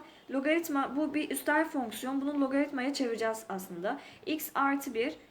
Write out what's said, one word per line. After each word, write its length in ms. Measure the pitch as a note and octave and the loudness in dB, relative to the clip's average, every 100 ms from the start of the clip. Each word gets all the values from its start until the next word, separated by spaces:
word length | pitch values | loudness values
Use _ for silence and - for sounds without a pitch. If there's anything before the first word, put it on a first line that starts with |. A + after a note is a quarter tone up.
| - - - | -8 -20 -4
logaritma, 680 | C4 C4+ E4 E4 C#4+ C4 B3+ | 0 4 2 2 0 0 0
bu 180 | D4+ | 0
bir 160 | D4 D4+ | 0 -2
üstel 380 | C4+ - D4+ D#4+ | -2 2 2 2
fonksiyon. 520 | D4 A#3 G#3+ B3+ C#4 | 0 -4 -4 -2 0
Bunu 200 | C#4 D4 | 0 2
logaritmaya 540 | C4+ C#4 D4 C#4+ B3+ | 2 2 2 0 -2
çevireceğiz 500 | C#4+ B3+ A3+ A3+ A3 - | 0 0 2 0 -2 -4
aslında. 520 | G3 F#3 F3 F#3+ C#4 - - - | -6 -6 -4 -4 -4 -8 -12 -4
X 240 | D#4 - | -4 -2
artı 400 | - C#4 C#4 C#4 | 2 2 2 0
bir, 200 | A3+ B3+ D#4 - | -2 -2 -4 -14